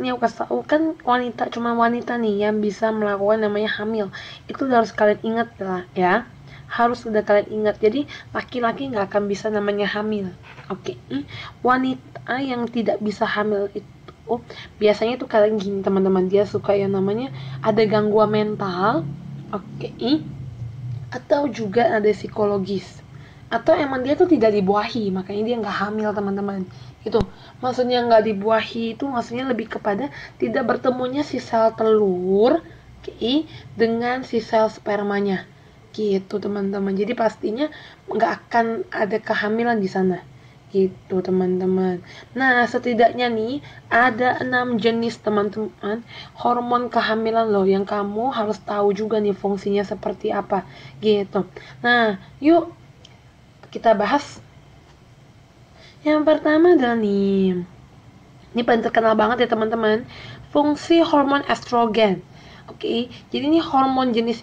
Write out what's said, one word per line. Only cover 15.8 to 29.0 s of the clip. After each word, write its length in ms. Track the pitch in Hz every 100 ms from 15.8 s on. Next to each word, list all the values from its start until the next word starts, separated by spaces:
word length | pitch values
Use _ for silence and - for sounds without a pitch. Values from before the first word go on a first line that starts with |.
| 190
teman-teman, 400 | 190 190 190 185
dia 160 | 202
suka 320 | 202 208 -
yang 160 | 202 196
namanya 400 | 196 196 214 269 - - -
ada 240 | 220 214 214
gangguan 480 | 214 208 214 208
mental, 720 | 214 214 208 196 175 202 294 - - - - -
oke, 340 | 202 - - -
hmm? 320 | - 233 311 - - - - - - - - -
Atau 320 | 170 - 285 285
juga 320 | 220 214 226 233
ada 240 | 226 214
psikologis, 880 | 196 202 - 208 202 190 190 - - - - - - -
atau 320 | 233 320 330
emang 240 | 277 262
dia 160 | 254 294
tuh 80 | 359
tidak 240 | 285 220
dibuahi, 640 | 208 185 208 233 240 202
makanya 280 | 185 185 202 220
dia 100 | 233
nggak 140 | 202 180 202
hamil 240 | 214 214
teman-teman. 560 | 208 202 196 202 196 185 - - - 220
Gitu. 160 | 220 196 - - -
Maksudnya 400 | 254 247 247 247
nggak 240 | 240 226 214
dibuahi 720 | 196 208 220 - 233 226
itu 80 | 220